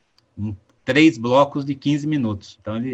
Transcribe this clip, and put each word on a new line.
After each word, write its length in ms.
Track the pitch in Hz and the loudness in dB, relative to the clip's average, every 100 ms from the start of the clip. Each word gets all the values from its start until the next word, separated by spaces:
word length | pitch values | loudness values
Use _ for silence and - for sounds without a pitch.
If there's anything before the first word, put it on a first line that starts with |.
| _ _ _ - | _ _ _ -10
em 200 | 104 101 _ _ | -10 -10 _ _
três 320 | - 131 160 120 | -2 4 4 4
blocos 480 | 117 - 165 147 | 0 2 2 -2
de 120 | 139 139 | -8 -6
quinze 280 | 143 147 | -2 -2
minutos. 540 | 151 151 117 98 - - | -2 -2 -2 -4 -10 -16
Então, 140 | - 113 | -10 -8
ele, 140 | 127 | -6